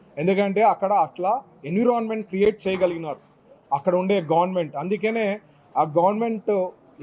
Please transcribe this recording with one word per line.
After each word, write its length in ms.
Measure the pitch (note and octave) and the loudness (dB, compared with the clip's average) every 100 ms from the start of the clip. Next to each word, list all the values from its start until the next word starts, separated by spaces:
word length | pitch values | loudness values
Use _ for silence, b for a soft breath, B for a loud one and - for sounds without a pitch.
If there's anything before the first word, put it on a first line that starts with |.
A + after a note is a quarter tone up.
| - - | -14 -4
ఎందుకంటే 400 | E3+ G3 G3+ G3 A#3 | 0 2 0 2 2
అక్కడ 200 | - G3 G3+ D#3 | 2 2 2 0
అట్లా 260 | - F#3 B3 - _ C#3 | -2 -2 -2 -6 _ -4
ఎన్విరాన్మెంట్ 580 | F#3 A#3+ A#3 A3 A3 G3+ | 0 2 0 -2 -6 -6
క్రియేట్ 260 | F#3+ G#3 G#3+ F#3+ | 0 0 0 -4
చేయగలిగినారు 560 | F#3+ F3+ E3 D#3+ C#3 _ _ _ - - C#3 | 0 0 -2 -8 -10 _ _ _ -20 -6 -2
అక్కడ 160 | F#3 F3+ | 0 2
ఉండే 160 | F#3+ G3+ D#3 | 2 0 2
గవర్నమెంట్. 420 | E3 F3+ F#3 D#3 C#3+ | 2 2 0 -4 -6
అందుకనే 420 | E3+ G#3 G#3+ A3+ G#3 G#3 b b _ - | -4 -2 -2 -2 -2 -4 b b _ -2
ఆ 40 | D#3 D#3 | 0 2
గవర్నమెంట్ 520 | F3+ G#3 A#3 A3 - G3+ F3+ - _ - | 2 2 -2 -4 -2 -2 -2 -8 _ -8